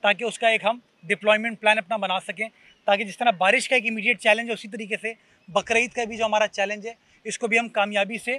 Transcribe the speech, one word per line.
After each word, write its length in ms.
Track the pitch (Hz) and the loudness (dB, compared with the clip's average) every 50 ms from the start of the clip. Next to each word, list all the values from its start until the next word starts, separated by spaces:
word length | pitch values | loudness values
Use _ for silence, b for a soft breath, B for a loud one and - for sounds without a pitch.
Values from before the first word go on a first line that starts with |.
| - | 4
ताकि 220 | 208 202 180 240 | 2 2 2 -2
उसका 240 | 226 196 - - 226 | -8 -6 0 2 2
एक 160 | 226 214 - | 2 4 2
हम 160 | 202 233 247 _ _ _ _ _ | 0 -2 -2 _ _ _ _ _
deployment 540 | 160 208 - - 214 214 214 220 233 226 - | -6 -6 -2 4 4 4 4 2 -4 -6 0
plan 180 | - 214 214 220 | 2 2 2 2
अपना 200 | 220 _ 226 214 | 2 _ -4 -4
बना 200 | 196 185 180 190 | -2 -2 -2 -2
सकें, 280 | 180 - 202 165 214 226 b b b b b b _ - | -4 -6 -10 -10 -10 -10 b b b b b b _ 2
ताकि 180 | 202 202 226 | 2 2 2
जिस 120 | 202 180 - | -6 -6 -2
तरह 120 | 247 240 220 165 | 0 0 2 4
बारिश 300 | 185 190 214 254 220 - | 4 4 4 4 2 2
का 80 | 269 | 0
एक 100 | 254 208 | 0 0
immediate 320 | 226 226 220 196 226 240 190 | 0 -6 -2 0 -2 -2 2
challenge 280 | - 226 214 220 233 233 | 4 2 2 2 2 -4
है, 60 | 226 | -6
उसी 140 | 202 - 220 | -6 -8 -12
तरीके 300 | 190 233 226 196 214 196 | -12 -12 -8 -6 -8 -6
से 180 | - 220 226 b b b b b b - | -6 -8 -10 b b b b b b -4
बकरीद 440 | 165 202 175 - 233 226 240 233 - | -4 -4 -2 2 0 0 0 0 -2
का 120 | 247 233 | -4 -4
भी 120 | 214 233 214 | -4 -2 -2
जो 80 | 226 | -2
हमारा 220 | 220 208 214 214 208 | 2 2 2 2 2
challenge 360 | _ - 196 196 208 208 202 226 | _ -2 -2 -2 -2 -6 -10 -12
है, 80 | 233 _ b b b b b | -14 _ b b b b b
इसको 220 | 220 202 - - 226 | -10 -8 -4 -2 0
भी 100 | 208 226 | 2 2
हम 100 | 233 233 | 0 0
कामयाबी 480 | - 220 202 208 208 208 196 196 226 220 | 0 0 0 0 2 0 0 0 -2 -10
से 160 | - - 247 | -6 -6 -6